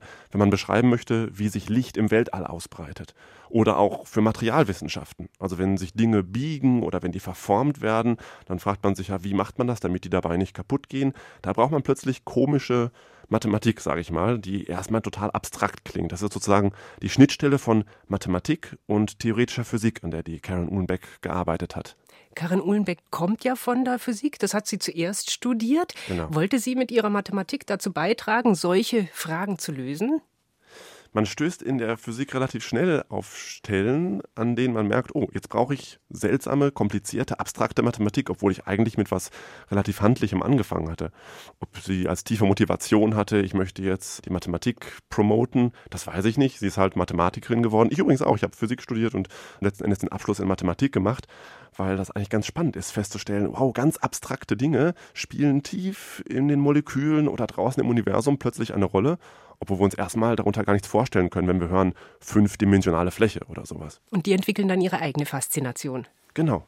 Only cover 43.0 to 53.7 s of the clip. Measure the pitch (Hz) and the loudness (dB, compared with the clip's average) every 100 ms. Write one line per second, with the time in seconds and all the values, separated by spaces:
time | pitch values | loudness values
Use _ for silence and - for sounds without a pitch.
43 | 110 107 101 104 95 98 95 - 95 95 | 4 2 2 0 2 0 -2 -2 -2 -2
44 | - - - 90 - 85 123 120 - - | -4 -12 -6 -4 -2 -2 -2 -4 -10 -18
45 | - - 104 107 120 131 123 - - 87 | -4 2 4 4 2 2 2 0 -12 -12
46 | - 90 104 113 135 - 101 98 95 92 | -6 0 2 4 2 2 -2 2 2 2
47 | 87 85 87 - - 117 117 107 117 147 | 0 2 0 0 -2 0 4 4 4 4
48 | 277 131 - - 90 - 113 123 - 113 | 2 4 4 2 0 -2 -4 -4 -4 -2
49 | 113 101 95 - - - 98 101 - 98 | 0 -2 -6 -10 -20 -4 -2 0 0 0
50 | - 95 - 101 95 95 90 87 139 113 | -2 -4 -4 -2 0 0 0 0 0 2
51 | 101 127 - - - - - - 95 95 | 0 -2 -8 -20 -20 -20 -16 -6 -2 -2
52 | 95 - 101 110 107 - 170 - 90 - | -4 -6 -2 -2 -2 -2 -2 -2 -6 -6
53 | 101 104 - 101 95 - 131 | -6 -6 -4 -2 -2 0 0